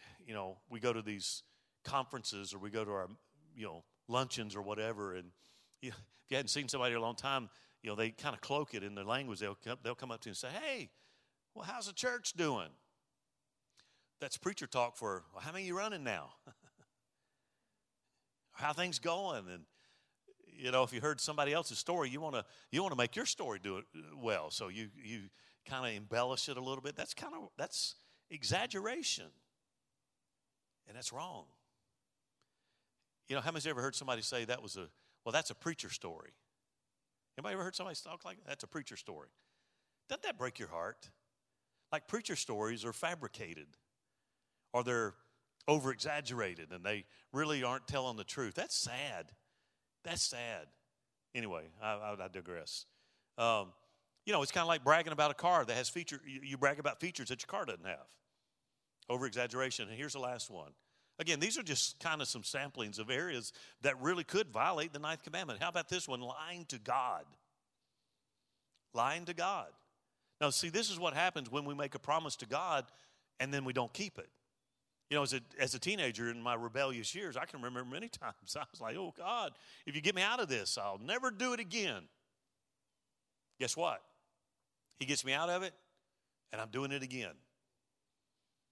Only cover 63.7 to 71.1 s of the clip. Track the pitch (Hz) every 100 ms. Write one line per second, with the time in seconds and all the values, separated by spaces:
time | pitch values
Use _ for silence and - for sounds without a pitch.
63.7 | - 147 131 139 180 156 190 185 110 156
64.7 | 165 165 143 151 160 - 165 165 101 170
65.7 | 170 160 180 147 123 123 139 160 175 160
66.7 | 123 110 131 127 85 71 - _ _ _
67.7 | _ _ _ _ _ _ _ _ _ _
68.7 | _ _ 117 127 165 170 170 180 190 85
69.7 | - _ _ _ _ _ - 147 - 170
70.7 | 180 214 180 175